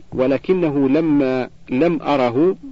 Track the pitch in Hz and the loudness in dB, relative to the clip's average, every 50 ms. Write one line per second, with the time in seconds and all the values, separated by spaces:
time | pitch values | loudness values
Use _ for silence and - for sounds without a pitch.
0 | - - - 117 127 131 135 131 - - 185 185 175 151 139 143 139 131 139 160 | -6 -10 -4 -2 0 0 0 -2 0 0 0 0 0 0 0 0 0 2 2 2
1 | 165 160 147 143 135 131 131 127 120 - - - - - 131 127 160 175 165 143 | 2 2 2 2 2 0 -2 -2 -4 -6 -10 -18 -10 -6 -2 0 0 0 0 -2
2 | - 139 143 135 127 120 113 135 165 185 185 170 - 277 | -2 -2 0 2 2 0 2 2 2 0 0 -2 -10 -18